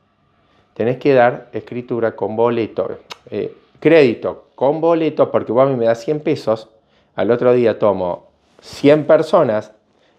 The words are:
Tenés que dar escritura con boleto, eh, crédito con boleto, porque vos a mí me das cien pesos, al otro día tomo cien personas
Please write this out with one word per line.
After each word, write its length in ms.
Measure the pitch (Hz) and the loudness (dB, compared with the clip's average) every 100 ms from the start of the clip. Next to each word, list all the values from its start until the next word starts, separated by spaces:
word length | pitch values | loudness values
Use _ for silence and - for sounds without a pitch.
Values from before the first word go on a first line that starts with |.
| _ _ _ _ _ _ _ | _ _ _ _ _ _ _
Tenés 240 | - 113 123 | -4 -4 0
que 140 | 147 | 2
dar 360 | 131 120 - - | 4 4 0 -10
escritura 640 | 110 - 120 - 120 113 | -14 -10 -12 -8 -4 -4
con 220 | - 104 110 | -4 -6 0
boleto, 600 | 120 117 110 - 95 - - - - | 0 0 -4 -6 -8 -10 -18 -20 -12
eh, 240 | 107 95 - _ _ | -8 -8 -12 _ _
crédito 680 | 151 160 127 107 98 - _ | 2 4 4 0 -8 -10 _
con 260 | - 131 156 | -4 -2 0
boleto, 500 | 165 165 156 156 135 | 0 0 -2 -2 -2
porque 220 | 113 101 | -2 -2
vos 140 | 117 139 | 0 0
a 40 | |
mí 60 | 123 | 0
me 100 | 113 | -2
das 140 | 117 | -2
cien 200 | - 147 | -4 -4
pesos, 500 | 160 147 107 113 - _ _ _ _ - | -4 -4 -4 -6 -8 _ _ _ _ -4
al 140 | 101 | -2
otro 220 | 120 123 | 2 2
día 260 | 123 113 - | 2 2 2
tomo 500 | 107 95 90 - _ _ _ _ | 0 0 -4 -6 _ _ _ _
cien 460 | - - 139 156 139 | -20 0 2 4 4
personas 640 | 156 151 190 131 107 - _ _ _ _ | 2 2 0 2 -2 -6 _ _ _ _